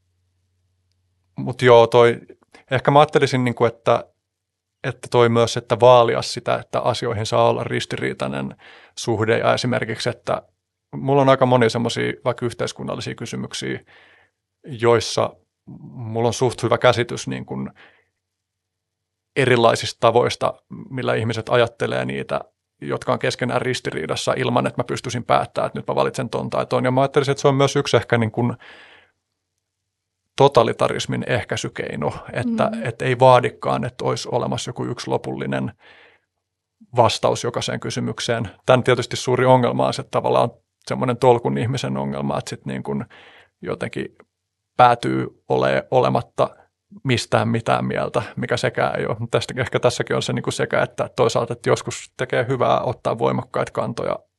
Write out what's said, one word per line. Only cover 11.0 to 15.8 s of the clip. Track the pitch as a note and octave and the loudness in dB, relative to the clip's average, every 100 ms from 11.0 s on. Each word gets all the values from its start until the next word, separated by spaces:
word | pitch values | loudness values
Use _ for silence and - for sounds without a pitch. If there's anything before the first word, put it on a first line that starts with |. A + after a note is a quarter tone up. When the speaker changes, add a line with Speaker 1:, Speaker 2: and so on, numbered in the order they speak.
| C3+ C#3 | 0 4
Speaker 1:
on | C3+ | 6
aika | C3+ B2 | 6 6
monia | B2+ A2+ | 4 4
semmosia | A#2+ A#2 B2 A#2 - B2+ | 2 -4 -2 -4 -4 -6
vaikka | A#2+ B2 | -4 -6
yhteiskunnallisia | - B2 - - B2 - - | -4 -8 -8 -8 -8 -8 -10
kysymyksiä, | B2 C2 A#1+ - - - _ - _ _ _ _ _ _ | -10 -10 -10 -8 -8 -10 _ -20 _ _ _ _ _ _
joissa | - A#2 A#2 A#2 - - A2+ - _ _ - - | -16 0 2 4 2 -2 -4 -6 _ _ -20 -20